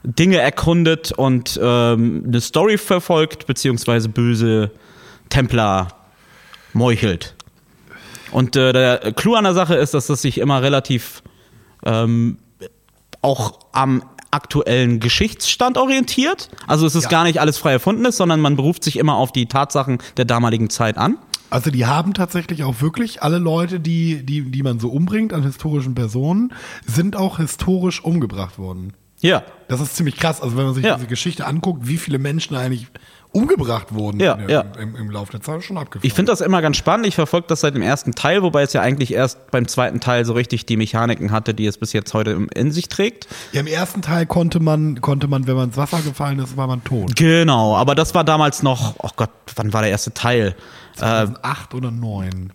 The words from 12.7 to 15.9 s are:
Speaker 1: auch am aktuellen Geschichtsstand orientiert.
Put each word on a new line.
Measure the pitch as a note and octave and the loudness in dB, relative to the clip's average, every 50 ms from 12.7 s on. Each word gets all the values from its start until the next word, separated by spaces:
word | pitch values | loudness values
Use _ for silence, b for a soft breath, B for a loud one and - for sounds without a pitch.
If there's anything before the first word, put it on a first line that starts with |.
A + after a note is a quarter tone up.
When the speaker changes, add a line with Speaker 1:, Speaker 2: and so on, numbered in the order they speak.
| _ _ _ _ _ _ _ _ - _ | _ _ _ _ _ _ _ _ -8 _
Speaker 1:
auch | - C#3 C3+ - A2 G#2 - _ _ _ | 0 0 0 0 -2 -6 -6 _ _ _
am | - B2+ C3+ C3+ C3 B2 - - - - - _ | -2 0 2 2 0 -2 -4 -8 -20 -20 -8 _
aktuellen | - C#3+ - - - C#3+ - - A#2+ B2+ B2+ A#2+ A#2+ A2+ | -6 -6 -6 -2 -2 -2 0 2 2 2 2 2 2 2
Geschichtsstand | A2 A#2+ - - G3+ A3 - - - - - - B3 B3+ B3+ B3+ | 0 0 0 2 0 -2 -2 -4 -4 -4 0 2 0 0 2 2
orientiert. | C4 C4 | 2 2